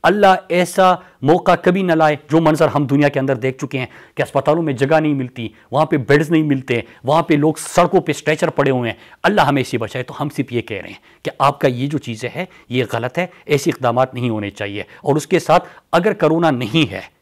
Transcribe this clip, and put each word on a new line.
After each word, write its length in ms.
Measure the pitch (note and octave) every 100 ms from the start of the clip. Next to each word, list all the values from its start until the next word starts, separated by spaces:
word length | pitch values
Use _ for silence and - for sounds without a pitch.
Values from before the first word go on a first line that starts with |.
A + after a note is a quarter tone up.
अल्लाह 520 | E3 G3+ G3 F#3 - F3
ऐसा 480 | F3 - F#3 F3+ - _
मौका 320 | C3+ F3 F#3 F3
कभी 280 | - F3+
ना 100 | F#3
लाए, 260 | D#3+ D#3 D3 -
जो 100 | D#3+
मंजर 260 | D#3+ D3+ D#3
हम 200 | A#2 C#3
दुनिया 220 | C3+ D3
के 100 | C#3+
अंदर 180 | C3+ C3
देख 220 | C3 C3
चुके 180 | C#3 C3+
हैं 120 | B2 - - -
कि 60 |
अस्पतालों 380 | C3+ C#3 C3+ D#3+
में 140 | D#3+ B2+
जगह 240 | C#3 D#3
नहीं 160 | D#3 C#3
मिलती, 360 | B2+ B2 A2 - _
वहाँ 120 | C3+ D#3
पे 60 | D3+
बेड्स 340 | A2+ C#3+ D#3
नहीं 120 | E3
मिलते, 400 | D#3 C3+ B2+ A#2+ - - B2
वहाँ 180 | D#3
पे 140 | E3 D3+
लोग 200 | D3+ D#3
सड़कों 440 | - - F3 F#3+
पे 120 | D3+
स्ट्रेचर 360 | C#3+ - D#3 E3
पड़े 220 | - C#3
हुए 180 | B2+ A#2
हैं। 80 | G#2+ - -
अल्लाह 220 | E3+ G3+ C#3+
हमें 160 | C#3+
इससे 160 | B2 A#2+
बचाए। 260 | A2 B2+
तो 100 | B2
हम 160 | - D3
सिर्फ 240 | - B2
ये 80 | A#2+
कह 180 | - G2+
रहे 120 | F2
हैं 80 | G2+ _ _ -
कि 60 | -
आपका 260 | C#3 C#3+ C#3+
ये 200 | A#2+ C#3
जो 100 | D3+
चीज़ें 340 | - A2 A#2+ C#3
हैं, 120 | F#3 - _
ये 160 | B2 A#2+
गलत 260 | A#2+ B2 -
है, 140 | F3+ - -
ऐसे 200 | D3 E3+
इक़दामात 460 | - B2+ A#2 C3 B2
नहीं 140 | B2
होने 200 | A2 G2+
चाहिए। 360 | G2 G2+ G2+ G2+ - -
और 120 | D3
उसके 220 | - F3+
साथ, 200 | D#3+ E3 - - _
अगर 200 | - G3
कोरोना 380 | - D3+ E3 E3+
नहीं 340 | B2+ G#2 D#3+ C3+
है 260 | F#2+ - _